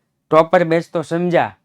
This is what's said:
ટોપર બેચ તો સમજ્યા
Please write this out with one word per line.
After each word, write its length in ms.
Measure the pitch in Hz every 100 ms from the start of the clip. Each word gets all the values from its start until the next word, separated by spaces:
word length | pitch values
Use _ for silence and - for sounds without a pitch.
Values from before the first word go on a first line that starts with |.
| _ _ -
ટોપર 320 | 156 160 185
બેચ 200 | 170 165 160
તો 80 | 170
સમજ્યા 560 | 147 165 175 165 113 -